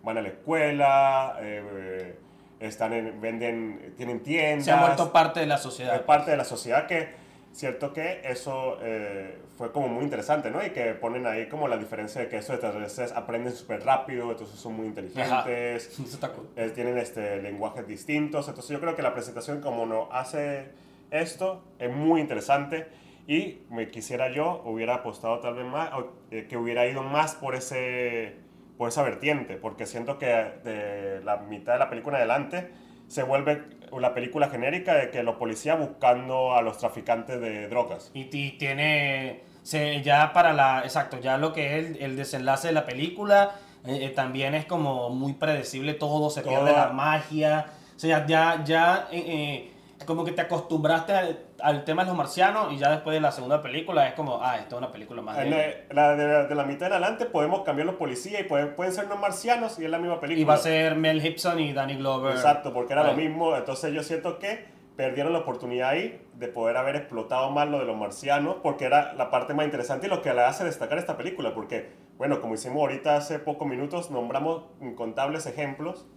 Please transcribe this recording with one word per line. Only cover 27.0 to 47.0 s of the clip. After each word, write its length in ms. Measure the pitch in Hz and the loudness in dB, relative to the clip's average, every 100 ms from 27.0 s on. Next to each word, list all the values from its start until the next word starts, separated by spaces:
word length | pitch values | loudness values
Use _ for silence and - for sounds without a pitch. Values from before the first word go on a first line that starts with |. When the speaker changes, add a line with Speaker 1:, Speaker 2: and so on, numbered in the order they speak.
Speaker 1:
más 320 | 131 147 156 - | 0 2 2 0
por 200 | 135 127 | -4 -4
ese, 800 | 127 131 127 123 123 117 107 - - - - - | -4 -4 -2 -2 -2 -2 -6 -12 -20 -20 -20 -4
por 120 | 117 | -2
esa 140 | 147 | 2
vertiente, 520 | 135 - 143 147 117 92 | 0 0 0 0 -2 -8
porque 300 | 110 - 104 | -8 -8 -8
siento 320 | 117 117 139 | -6 -6 -4
que 60 | 131 | 2
de 960 | 117 104 - 120 107 104 101 98 98 | 2 2 -8 -10 -6 -6 -6 -6 -6
la 140 | 98 101 | -2 -4
mitad 360 | 101 104 104 | -4 -10 0
de 60 | 123 | 2
la 100 | 135 | 2
película 280 | 120 127 139 | -2 -4 0
en 120 | 113 | 2
adelante 420 | 135 143 175 180 - - - - | 2 0 -6 -8 -18 -20 -20 -10
se 160 | - | -6
vuelve 400 | 127 139 139 147 - - - 127 | 0 2 2 -2 -4 -20 -14 0
la 160 | 123 123 | 0 0
película 340 | 123 151 143 | -4 0 0
genérica 460 | 131 131 175 180 156 | 2 -2 -2 4 4
de 160 | 123 | 4
que 100 | 123 | -2
los 120 | 117 113 | -2 -2
policías 440 | 117 110 151 160 | -4 -4 0 0
buscando 720 | 143 - 127 123 131 131 127 | 0 2 4 4 2 0 4
a 80 | 123 | 4
los 160 | 113 107 | 2 -2
traficantes 600 | 117 113 - 117 113 127 | -4 -4 -2 -2 -2 -6
de 300 | 117 107 104 | -6 -6 -2
drogas. 400 | 117 117 82 - 135 | -2 -2 -4 -12 -14
Speaker 2:
Y, 120 | 131 143 | -8 -6
y 220 | 139 - | -6 -4
tiene, 840 | 139 139 151 151 143 135 131 - - - | -4 0 2 4 2 -2 -4 -10 -16 -20
se, 400 | - 151 147 147 | -4 -2 0 0
ya 320 | 139 143 151 | 4 6 8
para 200 | 175 170 | 6 6
la, 280 | 151 135 131 | 6 6 4
exacto, 360 | 131 151 - 131 | 0 -2 -2 -4
ya 180 | 131 135 | 0 2
lo 160 | 156 | 0
que 240 | 156 139 151 | 0 -2 -2
es 60 | 165 | -4
el, 120 | 143 | -6
el 140 | 135 131 | -6 -6
desenlace 500 | 131 135 127 135 170 | -6 -2 0 2 2
de 40 | |
la 120 | 156 147 | 0 0
película, 720 | 127 170 180 202 202 202 - - - 127 | -4 -4 -4 6 8 8 0 -18 -16 -6
eh, 200 | 139 135 | -4 -2
eh, 40 | |
también 460 | 135 131 131 135 151 | -2 -2 -2 0 -2
es 100 | 151 | -2
como 460 | 175 143 131 123 | -2 0 0 -2
muy 220 | 127 139 | -2 -4
predecible 600 | 135 156 147 131 131 143 | -2 0 0 -2 -6 -4
todo, 360 | 147 147 151 151 | -2 0 2 0
se 100 | 143 | 0
Speaker 1:
Todo. 80 | 131 | 0
Speaker 2:
pierde 220 | 135 143 | 4 6
la 140 | 147 139 | 6 6
magia, 760 | 131 | 2